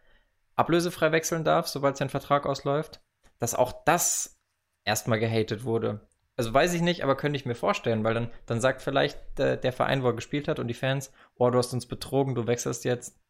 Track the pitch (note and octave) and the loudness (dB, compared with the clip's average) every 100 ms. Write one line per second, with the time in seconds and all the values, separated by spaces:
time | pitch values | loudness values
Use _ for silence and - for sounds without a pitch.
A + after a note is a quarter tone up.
0 | _ _ _ _ _ - A#2+ E3+ F3 - | _ _ _ _ _ -2 2 2 0 0
1 | D#3 D#3+ D#3+ E3 D#3 D#3+ E3+ E3+ C#3 C3+ | 2 2 0 -2 2 2 0 -2 -2 0
2 | C#3 C#3 - C#3+ C#3+ C#3 C#3+ C#3+ D#3+ - | -4 -4 0 0 0 -4 -2 -2 -4 -14
3 | _ _ _ - A#2+ - B2 - - F3 | _ _ _ -6 -4 0 0 0 2 2
4 | - - - _ _ _ _ _ G2+ G#2+ | 2 -2 -4 _ _ _ _ _ -2 -2
5 | - A2 A2+ A2+ G#2+ G#2+ B2+ A2+ G#2+ G#2+ | 0 0 2 0 0 -2 -2 0 0 -4
6 | - _ _ - A2+ B2+ F3 E3+ F3 F3 | -10 _ _ -6 2 4 4 2 0 0
7 | C3+ C3+ D3 C#3+ B2+ A#2 F#3 F#3+ A#2+ A2 | 0 0 0 -2 -4 -2 0 0 0 0
8 | A2+ A2+ A#2 - - A#2 C3 C3+ - C#3 | 0 0 -4 -8 -6 0 0 0 -2 0
9 | - - - - C3+ B2 B2+ - B2+ C3+ | 0 -2 -10 -2 0 2 -2 0 0 2
10 | B2+ A2+ - D3 C#3+ D3 A#2+ A#2 C3 C3+ | 2 0 -4 -4 -2 -4 -4 -4 -2 -2
11 | - _ - - B2 B2 A#2+ B2+ - - | -4 _ -18 2 4 4 2 -2 -6 -10
12 | - C3+ C3+ A#2 A2+ A#2+ C3+ B2 B2+ A#2+ | -2 0 2 0 0 0 -2 -4 -2 -2
13 | - _ _ | -4 _ _